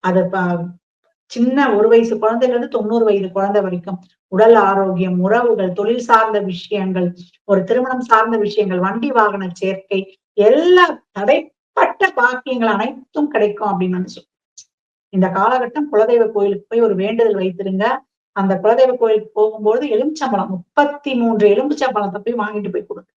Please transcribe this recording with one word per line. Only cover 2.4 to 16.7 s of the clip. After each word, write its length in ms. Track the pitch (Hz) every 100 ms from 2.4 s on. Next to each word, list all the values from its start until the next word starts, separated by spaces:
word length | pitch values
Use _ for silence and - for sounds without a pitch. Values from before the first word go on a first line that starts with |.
| 254
இருந்து 140 | 240 294
தொண்ணூறு 360 | 233 208 233
வயது 240 | 220 196 185
குழந்தை 300 | 185 196 208
வரைக்கும் 360 | 190 180 180 180 _ _ _
உடல் 240 | 190 220 226
ஆரோக்கியம், 600 | 196 196 190 180 185 180
உறவுகள், 500 | 185 226 240 208 185
தொழில் 340 | 175 208 247 233
சார்ந்த 320 | 220 220 208
விஷயங்கள், 680 | 190 175 - 202 190 185 180 180 - _
ஒரு 160 | - 196
திருமணம் 360 | 180 247 254 254
சார்ந்த 360 | 233 220 220 226
விஷயங்கள், 420 | 202 214 190 180
வண்டி 300 | 185 214 277
வாகன 380 | 247 208 196 185
சேர்க்கை, 480 | 175 190 190 - 196 190 _ _ -
எல்லா 460 | 208 269 349 359 339 - _
தடைப்பட்ட 920 | 202 208 320 320 _ _ - - - 381
பாக்கியங்கள் 580 | - 247 254 - 247 226
அனைத்தும் 580 | 202 233 - - 311 294
கிடைக்கும் 400 | 214 208 208 214
அப்படின்னு 280 | 180 185 180
வந்து 160 | 185
சொல்லுவாங்க. 520 | - _ _ _ - _ _ _ _ _
இந்த 140 | 190 185
காலகட்டம் 600 | 180 208 254 240 302 294
குலதெய்வ 380 | 208 220 233 220
கோயிலுக்கு 340 | 208 202 196
போய் 180 | _